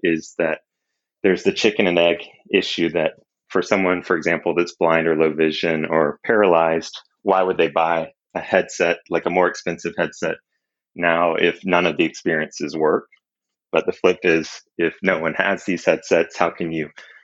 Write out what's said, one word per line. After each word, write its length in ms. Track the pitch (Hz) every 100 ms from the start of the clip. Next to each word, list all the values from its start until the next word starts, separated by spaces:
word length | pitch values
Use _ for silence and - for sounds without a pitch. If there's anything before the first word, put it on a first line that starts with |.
is 320 | 90 80 - -
that 220 | 82 78 _ _ _ _ _ _
there's 200 | 101 92
the 100 | 196
chicken 340 | - 110 - 95
and 120 | 87
egg 200 | 85 85 - _ -
issue 380 | 101 - - 82
that 240 | 82 80 - _ _ -
for 140 | 95
someone, 400 | - 101 92 90
for 120 | -
example, 400 | 85 85 82 85
that's 220 | 82 85 -
blind 300 | 85 82 82
or 100 | 78
low 160 | 80
vision 540 | 76 80 78 87 80 80
or 340 | 80 73 -
paralyzed, 800 | - 110 98 82 82 82 - - - _
why 200 | 101 95
would 140 | 92 87
they 120 | 82
buy 440 | 82 82 85 80 _ _
a 60 | 90
headset, 580 | - 95 87 - 85 82 -
like 160 | 82
a 60 | 87
more 180 | 90 90
expensive 460 | - - 80 - -
headset 400 | 82 - 82 82 _ _ _ _ _
now 400 | 85 87 82 87
if 300 | 82 87 -
none 220 | 95 87 87
of 100 | 80
the 80 |
experiences 720 | 82 - 87 80 76 - 76 78
work? 300 | 78 - - _ _ _ _ _ _
But 140 | 82 -
the 60 |
flip 260 | - 92 90
is, 380 | 90 82 76 - _ -
if 180 | 82 -
no 160 | 95 85
one 160 | 80
has 300 | 80 95 92
these 200 | - 87
headsets, 520 | - 80 - 85 82 -
how 140 | 85
can 220 | - 85
you 180 | 80 76 - - -